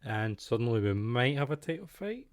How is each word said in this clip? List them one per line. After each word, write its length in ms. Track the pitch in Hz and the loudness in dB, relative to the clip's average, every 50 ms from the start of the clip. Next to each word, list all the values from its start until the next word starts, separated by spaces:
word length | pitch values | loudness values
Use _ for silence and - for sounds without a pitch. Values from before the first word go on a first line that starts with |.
| _ | _
and 360 | 131 110 107 107 113 107 101 | -2 -2 0 0 0 -2 -4
suddenly 400 | - - - 113 117 120 117 113 | -4 -2 0 0 2 2 2 4
we 120 | 101 104 101 | 4 4 2
might 440 | 101 101 110 117 123 123 131 143 | 2 0 0 0 2 2 2 2
have 140 | 139 143 135 | 2 0 -2
a 60 | 147 | -2
title 300 | 147 - - 165 160 202 | -4 -4 -4 -6 -6 -6
fight. 400 | 175 - - - 202 220 247 269 - | -12 -14 -10 -8 -6 -6 -8 -10 -16